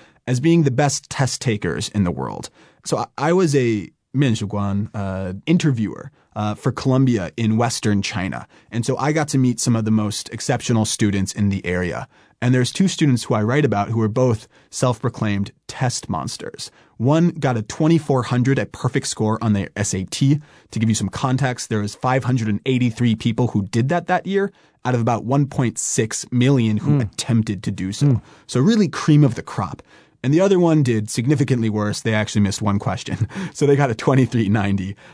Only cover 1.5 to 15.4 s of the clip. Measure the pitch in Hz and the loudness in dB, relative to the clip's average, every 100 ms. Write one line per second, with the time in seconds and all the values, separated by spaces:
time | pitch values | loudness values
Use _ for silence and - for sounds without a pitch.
1.5 | 104 85 64 107 104 90 65 62 50 - | -2 -2 -4 -4 0 0 0 -6 -8 -12
2.5 | _ - _ - 120 - - 147 180 175 | _ -20 _ -6 -4 -4 -4 0 2 4
3.5 | 139 120 107 87 _ _ 127 101 107 101 | 4 2 0 -4 _ _ 0 2 2 -2
4.5 | 101 101 98 107 110 98 95 95 98 - | -2 -2 -2 -4 -6 -6 -6 -6 -6 0
5.5 | 175 156 117 104 - 143 - _ 110 107 | 2 2 0 -2 -6 -14 -20 _ -6 -4
6.5 | 104 139 - 139 131 131 117 82 - 110 | -2 -4 -2 0 2 4 2 -2 -4 0
7.5 | 110 117 - 110 104 - 98 92 60 - | 2 0 -2 0 0 -2 -4 -6 -6 -12
8.5 | - _ 117 117 175 139 156 147 139 127 | -20 _ -6 -4 -2 -2 -2 0 2 2
9.5 | 120 - 113 110 110 107 - - 110 - | 0 0 0 2 0 0 -6 -10 -10 -4
10.5 | 123 - 117 107 - 107 98 92 - 104 | -4 0 0 0 0 0 0 -2 0 0
11.5 | 98 85 90 90 60 - _ _ - 123 | 0 -2 -2 -2 -6 -10 _ _ -4 0
12.5 | 127 120 - 196 - 151 120 - 113 107 | 2 2 2 0 2 2 2 0 0 2
13.5 | 139 139 101 101 113 110 117 127 110 - | 2 2 0 0 0 0 2 2 0 -6
14.5 | _ _ - 127 120 123 - 107 101 | _ _ -2 -2 0 -4 -4 -2 -2